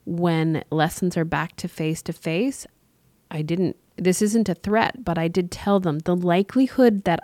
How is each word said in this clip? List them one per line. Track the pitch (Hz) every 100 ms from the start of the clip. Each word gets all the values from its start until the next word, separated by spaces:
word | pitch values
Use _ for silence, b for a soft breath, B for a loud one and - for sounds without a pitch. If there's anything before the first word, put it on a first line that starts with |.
| -
when | 170 175 160 160 156 -
lessons | 156 156 - 185 170
are | 165
back | 151 160 -
to | 175
face-to-face," | - 156 165 - 165 165 165 262 - - _ _ _ _ _ _
I | 160
didn't, | 151 170 170 - _ -
this | 180 180
isn't | 214 226 202
a |
threat, | 175 196 214 214 -
but | 214 165
I | 165
did | 180 175
tell | - - 202
them, | 180 151
"The | 165 180
likelihood | 175 175 202 254 262 - 247 202 185
that | 165